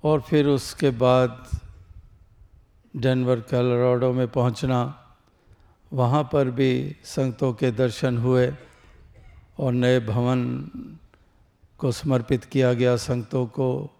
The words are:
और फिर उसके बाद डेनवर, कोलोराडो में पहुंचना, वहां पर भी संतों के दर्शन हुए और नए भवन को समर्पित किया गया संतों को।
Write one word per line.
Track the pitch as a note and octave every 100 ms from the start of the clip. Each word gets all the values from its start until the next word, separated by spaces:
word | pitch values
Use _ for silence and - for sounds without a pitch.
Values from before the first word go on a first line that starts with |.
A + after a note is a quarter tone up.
और | D3+ D3+
फिर | - D3+ C#3+
उसके | C3+ - - C#3+
बाद | A#2+ B2+ B2+ B2 A#2+ - - - - - - - - - _ - - _ _ _
डेनवर, | - B2+ B2+ B2+ B2
कोलोराडो | A2 B2+ B2 B2 B2 B2 B2+
में | B2+ B2
पहुंचना, | B2+ B2 A#2 C3 B2 B2 C#3+ _ _ _ _ _ - _ _ _
वहां | C3 B2 C#3+
पर | C#3 D3 C3
भी | B2 C3 B2 C#3+ D3+
संतों | - - C3+ A#2 C3+
के | A2+ C3
दर्शन | A2+ B2+ - C3 A#2+
हुए | B2 B2+ B2 C#3+ - - - - - - - - _ -
और | C#3
नए | B2 B2 B2+
भवन | A2 A2 B2 B2+ B2 B2+ D3 - - D#3+ - _ _ _ _ _ _ _
को | C#3
समर्पित | A2+ D3 C3 A#2 C3
किया | - C3+ B2+
गया | B2 B2 A#2+
संतों | - B2 G#2+ C3 A#2+
को। | - C3 C3 D3